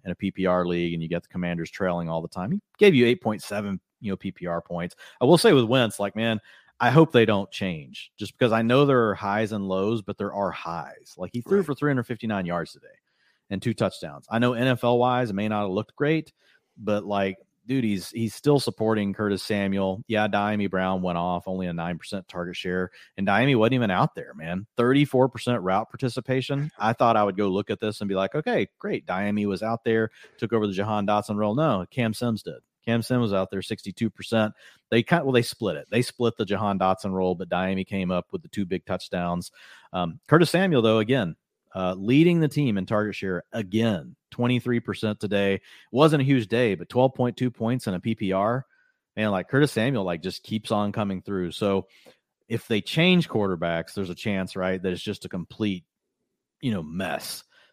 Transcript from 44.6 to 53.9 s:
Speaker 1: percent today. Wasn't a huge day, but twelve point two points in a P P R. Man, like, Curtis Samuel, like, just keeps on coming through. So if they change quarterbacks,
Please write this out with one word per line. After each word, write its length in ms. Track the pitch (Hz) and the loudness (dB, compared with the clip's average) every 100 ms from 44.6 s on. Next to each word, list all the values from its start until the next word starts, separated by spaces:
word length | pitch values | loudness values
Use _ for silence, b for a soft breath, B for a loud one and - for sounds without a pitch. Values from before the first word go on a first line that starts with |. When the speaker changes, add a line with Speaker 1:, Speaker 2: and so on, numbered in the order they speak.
| 123 120 | 0 -2
Speaker 1:
percent 400 | - 95 107 104 | -2 -4 -4 -4
today. 400 | 101 101 98 95 B B B | -2 0 2 0 B B B
Wasn't 300 | 123 156 147 | 4 6 6
a 20 | |
huge 220 | 135 135 101 | 2 2 2
day, 280 | 117 120 | 0 0
but 140 | 87 85 | -2 -2
twelve 260 | 123 131 | 2 2
point 220 | - 123 - | 2 -4 -2
two 140 | 127 | -4
points 360 | - 113 127 110 | -2 -2 -2 -4
in 60 | |
a 80 | 90 | -4
P 140 | 117 | -4
P 180 | 110 95 | -4 -2
R. 320 | 95 104 127 - _ _ _ _ | 0 0 -2 -6 _ _ _ _
Man, 160 | 104 107 | -4 -2
like, 180 | 95 - | -2 0
Curtis 220 | 135 147 | 2 2
Samuel, 320 | 110 120 123 | 2 0 0
like, 180 | 92 85 | -2 -4
just 200 | 90 - | -6 -10
keeps 300 | - 107 - | -6 -6 -2
on 180 | 107 104 | -2 -2
coming 300 | 110 101 92 | -2 -4 -4
through. 300 | 101 98 87 | -6 -4 -4
So 380 | - 101 98 - b b b b _ - | -2 0 0 -2 b b b b _ -8
if 180 | 113 - | -8 -2
they 140 | 107 | -4
change 480 | - 156 180 180 - | -2 2 4 4 2
quarterbacks, 640 | 110 98 87 85 82 - | 0 0 0 -2 -2 -4